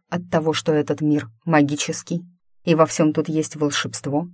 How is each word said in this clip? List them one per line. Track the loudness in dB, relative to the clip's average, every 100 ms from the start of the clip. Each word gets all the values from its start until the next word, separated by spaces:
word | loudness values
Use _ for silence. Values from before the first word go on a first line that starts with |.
| -10
от | -8 -2
того, | -2 0
что | -2 0
этот | 0 0 0
мир | 2 0 -2 _ 0
магический, | 2 4 0 -4 -6 -6 -8 -8 _ _ _
и | 0
во | 4 4
всём | 4 2
тут | 2 0
есть | -2 -2 -2
волшебство, | -2 -2 -4 -6 -4 -4 -4